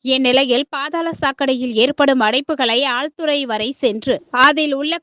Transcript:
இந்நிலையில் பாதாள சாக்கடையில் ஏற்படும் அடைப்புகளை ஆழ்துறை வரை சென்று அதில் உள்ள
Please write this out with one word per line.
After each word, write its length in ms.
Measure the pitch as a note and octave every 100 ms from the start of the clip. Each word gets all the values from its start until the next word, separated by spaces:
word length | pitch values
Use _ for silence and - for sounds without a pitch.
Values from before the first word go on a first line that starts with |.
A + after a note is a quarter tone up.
| B3
இந்நிலையில் 600 | C4 C4 B3+ C#4 A#3+ C#4+ C#4+
பாதாள 320 | C#4+ E4 E4+ E4
சாக்கடையில் 540 | C#4+ C4+ C#4 C4 B3 A3
ஏற்படும் 400 | B3 D4 C#4 C4 G#3+
அடைப்புகளை 500 | B3 C#4+ D4 B3 A#3 C#4 B3
ஆழ்துறை 420 | D4 _ D#4+ C#4+ C4+
வரை 180 | G#3+ A3 C#4
சென்று 340 | B3 G#3+ A#3+ A3+ _ A#3+ C4+
அதில் 280 | D4 D4+ C4+
உள்ள 200 | D4 E4